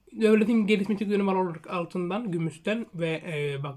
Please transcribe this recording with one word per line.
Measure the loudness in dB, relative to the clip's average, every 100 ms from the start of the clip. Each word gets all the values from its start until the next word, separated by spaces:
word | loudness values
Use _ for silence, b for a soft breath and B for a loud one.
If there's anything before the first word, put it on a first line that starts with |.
| _
devletin | 0 4 6 6 4 4
gelişmiş | 2 2 -2
dönemi | 0 2 2
olarak | 2 0 -4 -8
altından, | -6 -4 -4 -4 -4 -4
gümüşten | -4 -4 -4 -4 -4 -6
ve, | -6 -4
e, | -4 -6 -4 -4 -4
bak, | -8